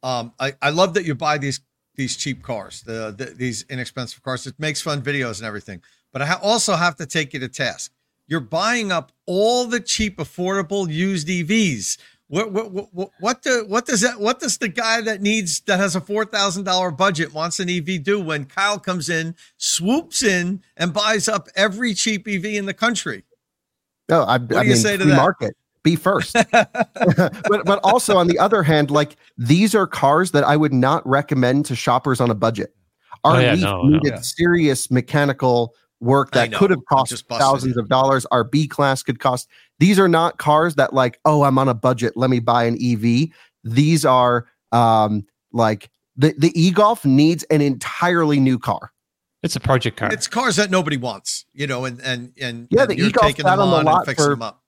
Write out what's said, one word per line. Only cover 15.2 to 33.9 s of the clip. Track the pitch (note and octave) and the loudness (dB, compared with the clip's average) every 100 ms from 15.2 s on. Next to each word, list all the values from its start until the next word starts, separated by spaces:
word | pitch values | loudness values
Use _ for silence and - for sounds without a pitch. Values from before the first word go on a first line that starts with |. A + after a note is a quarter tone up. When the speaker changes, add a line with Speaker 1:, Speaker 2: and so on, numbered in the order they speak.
Speaker 1:
needs, | G3+ A3 F3+ - | -2 -2 -4 -6
that | - F#3 | -2 0
has | G3 | 0
a | F3 | -2
four | - G#3 | -4 -4
thousand | G#3 G#3 G3+ F3+ | -4 -2 -2 -4
dollar | F#3+ F#3 F3+ | -2 0 -2
budget | C#3+ G3 D#3 D#3 | 0 0 0 -4
wants | D3+ E3 - | -4 -6 -4
an | F3+ | -4
E | F3+ | -4
V | D3+ F#3 | -4 -6
do | D3 G3+ | -2 -2
when | E3 D3+ C3+ | -2 -6 -6
Kyle | - G3 G#3 | -4 -2 -2
comes | - F3+ D3+ | -4 -6 -4
in, | E3 E3 E3+ - _ | -4 -4 -10 -20 _
swoops | - - F3 C#4 E4 - | -6 -2 0 0 -2 -2
in, | A#3 F3+ F3 F#3+ _ _ | 0 0 -2 -6 _ _
and | F3 | -4
buys | D#3+ G#3+ A3 G3 | -2 0 0 -2
up | G#3 - | -4 -6
every | - G#3 G3 A#3+ | -2 -2 0 -4
cheap | G3 - G#3+ - | -2 -2 -4 -4
E | G3 | -6
V | G3 G#3 | -4 -6
in | |
the | G3 | -6
country? | F#3+ A3+ A3+ - G2+ _ _ _ _ _ _ _ _ - | -2 -2 -2 -6 -12 _ _ _ _ _ _ _ _ 0
Speaker 2:
No, | E3 | 2
I, | - B2 | 4 0
Speaker 1:
What | A#2+ - | 0 0
Speaker 2:
I | |
Speaker 1:
do | B2 | 4
you | |
Speaker 2:
mean, | A#2+ | 4
Speaker 1:
say | D3+ G2+ | 2 2
to | |
Speaker 2:
free | D#3 | 4
Speaker 1:
that? | C#3+ | 4
Speaker 2:
market. | - F#3 A2 - _ _ | 4 0 -8 -10 _ _
Be | D#3+ E3 | 0 0
first. | F#3 E3 F3+ | 0 0 0
Speaker 1:
<laughs> | A#3+ - | 0 2
Speaker 2:
<laughs> | |
But, | A#3+ G3+ B3 A3+ - G3+ - F#3 - A3 G3+ F3+ | 2 0 -4 -6 0 0 2 2 0 -2 -2 0
but | G3+ | 2
also | F#3+ A#3 A3+ G3 | 4 2 4 2
on | F3 | 4
the | F3 | 2
other | F#3+ G#3+ | 2 2
hand, | D#3 D#3 D3 | 4 2 4
like, | D3 D3 - _ - | 2 0 -6 _ -8
these | A#2 D#3+ G#3+ | 2 4 4
are | A3 F#3 | 2 0
cars | - C#3 D3+ F#3 | 0 2 4 2
that | D3 | 2
I | C#3 D3+ | 4 2
would | D3+ | 2
not | C3 B2+ D#3+ - | 2 2 0 2
recommend | C3+ C#3+ C#3 B2 C3+ D3 | 0 2 0 2 2 0
to | B2+ | -4
shoppers | - B2+ C#3+ B2 | 0 0 0 0
on | B2 | 0
a | |
budget. | A2 A2 A2 - _ _ _ _ - | 2 0 -2 -10 _ _ _ _ 0
Speaker 3:
Oh, | - | 4
Speaker 2:
Our | B2+ | 4
Speaker 3:
yeah, | B2 | 4
Speaker 2:
Leaf | G2 | 4
Speaker 3:
no, | G2 G2 | 0 2
no. | |
Speaker 2:
needed | C3 | 4